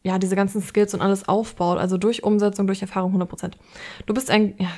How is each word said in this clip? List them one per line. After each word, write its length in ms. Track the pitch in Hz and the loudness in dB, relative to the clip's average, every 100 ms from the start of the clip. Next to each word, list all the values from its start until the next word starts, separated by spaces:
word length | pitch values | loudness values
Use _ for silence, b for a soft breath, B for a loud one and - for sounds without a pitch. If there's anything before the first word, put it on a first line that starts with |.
ja, 160 | 190 185 | -4 0
diese 200 | 185 190 | 0 0
ganzen 240 | 196 208 | 0 -2
Skills 320 | - 208 208 | -2 2 2
und 80 | - | 2
alles 260 | 196 196 - | 0 0 2
aufbaut. 500 | 208 220 - 175 175 | 0 0 -2 0 0
Also 200 | 185 185 | 0 0
durch 260 | 208 233 | 0 0
Umsetzung, 440 | 208 208 208 202 196 | 0 2 2 2 -2
durch 140 | 190 | -2
Erfahrung, 300 | 190 190 185 | -4 -2 0
hundert 180 | 190 175 | 0 -2
Prozent. 280 | - - - B B B B | -6 -10 -10 B B B B
Du 80 | - | -4
bist 180 | 226 262 | -2 2
ein, 240 | 214 208 - | 2 2 0
ja, 120 | 180 | -6